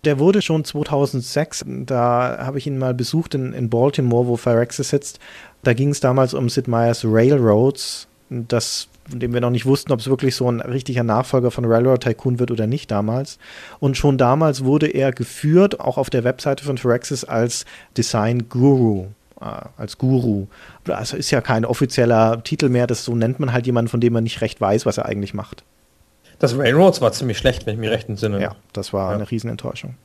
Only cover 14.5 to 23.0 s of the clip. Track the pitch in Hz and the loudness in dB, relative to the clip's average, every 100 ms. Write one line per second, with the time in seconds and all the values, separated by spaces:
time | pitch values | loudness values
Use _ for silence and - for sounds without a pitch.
14.5 | 135 131 151 156 - 135 127 - - 151 | 2 2 2 2 0 0 -2 -8 -2 4
15.5 | 170 196 - - 127 131 131 120 127 147 | 6 4 2 -4 -2 -2 0 0 -2 -4
16.5 | 139 143 131 127 120 - 135 - 120 120 | -4 -4 -2 0 0 -2 -8 -4 -2 0
17.5 | - - - - - 113 113 107 123 117 | -4 -12 -20 -8 -4 -2 0 0 -2 -2
18.5 | 123 135 135 117 98 95 104 _ - - | 2 4 6 4 0 -6 -16 _ -16 -12
19.5 | - - - 104 - 127 131 120 101 95 | -12 -16 -14 -14 -4 0 2 2 -2 -4
20.5 | - - - - - 110 - - 131 - | -14 -20 -14 -6 -6 -6 -6 0 0 0
21.5 | 113 117 120 131 - 120 113 113 117 - | -2 0 0 0 2 4 6 4 2 -4
22.5 | 156 143 123 123 117 | 0 2 2 0 -2